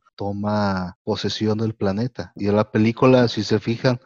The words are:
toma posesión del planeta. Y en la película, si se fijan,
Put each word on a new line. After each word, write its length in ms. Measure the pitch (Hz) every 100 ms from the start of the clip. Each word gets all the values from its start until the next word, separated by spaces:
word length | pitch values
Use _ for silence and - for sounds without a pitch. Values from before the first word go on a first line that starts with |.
| -
toma 840 | - 101 101 104 104 101 92 90 -
posesión 540 | - 101 104 - 110 107
del 160 | 113
planeta. 580 | - 101 98 123 - 87
Y 120 | - 101
en 100 | 104
la 160 | 110
película, 560 | 113 110 113 127 127 120
si 160 | -
se 160 | 104 110
fijan, 400 | - 120 131 123